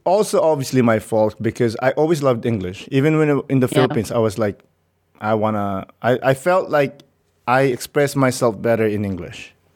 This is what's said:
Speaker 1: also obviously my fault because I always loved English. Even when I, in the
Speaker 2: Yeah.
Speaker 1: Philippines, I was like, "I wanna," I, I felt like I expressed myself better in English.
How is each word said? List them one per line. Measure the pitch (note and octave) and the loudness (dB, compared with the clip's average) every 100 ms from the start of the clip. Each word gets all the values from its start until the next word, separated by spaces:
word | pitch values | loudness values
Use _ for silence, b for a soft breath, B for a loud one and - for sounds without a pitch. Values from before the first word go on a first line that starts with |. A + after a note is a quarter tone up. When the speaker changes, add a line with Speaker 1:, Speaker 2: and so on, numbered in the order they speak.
Speaker 1:
also | - G3 G#3+ G3 | 0 0 2 2
obviously | D#3+ D3+ C3 C3 | 2 0 0 2
my | A#2+ A2 | 2 2
fault | - A2+ G#2+ - | 0 0 0 -2
because | A2 - A#2+ A2 | -6 -2 -2 0
I | - | -2
always | - D#3 D#3+ | 2 2 2
loved | C#3 A#2 | 0 0
English. | B2 A2+ F2+ F#2 - | -2 -4 -4 -10 -4
Even | C#3 D3 D#3 | 0 2 2
when | D3+ | 2
I, | C#3 - | 0 0
in | C3+ | 0
the | B2 | 2
Speaker 2:
Yeah. | |
Speaker 1:
Philippines, | - C3 C3+ G2+ | 2 0 0 -2
I | B2 | 0
was | A2 G#2 | 0 0
like, | G#2+ F#2+ _ _ _ _ _ - | -4 -4 _ _ _ _ _ -8
"I | G#2+ | -2
wanna," | A2 G#2+ G#2+ G2+ F#2+ - _ | 0 0 -2 -4 -6 -8 _
I, | A2+ B2+ | -2 0
I | C3 | 0
felt | C3+ F3+ F#3 D#3+ | 0 0 0 0
like | D3 C#3+ - _ _ _ _ - | 0 0 -4 _ _ _ _ 0
I | C3 | 2
expressed | C#3 A#2 - D3 C#3 C#3 | 2 -2 -4 0 0 2
myself | C3 A#2+ B2 F#2+ | 0 0 -2 0
better | A#2 A2+ A2 | 0 0 0
in | G#2 | -2
English. | G2+ F2+ D#2+ - - _ _ | -4 -6 -10 -16 -20 _ _